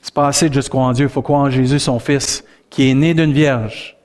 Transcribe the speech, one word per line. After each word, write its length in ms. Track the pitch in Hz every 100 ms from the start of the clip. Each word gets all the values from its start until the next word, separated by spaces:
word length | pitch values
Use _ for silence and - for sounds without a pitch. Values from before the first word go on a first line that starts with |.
C'est 100 | -
pas 160 | - 143
assez 220 | 135 165
de 40 |
juste 140 | 135 127
croire 200 | 143 127
en 40 |
Dieu, 140 | 123 143
il 40 |
faut 120 | 139
croire 180 | - 143
en 100 | 139
Jésus, 280 | 131 127 143
son 200 | 139 120
Fils, 460 | - 143 - - - _ _
qui 220 | - 135
est 40 |
né 200 | 131 160
d'une 180 | 165 160
vierge 640 | 139 151 127 110 - - -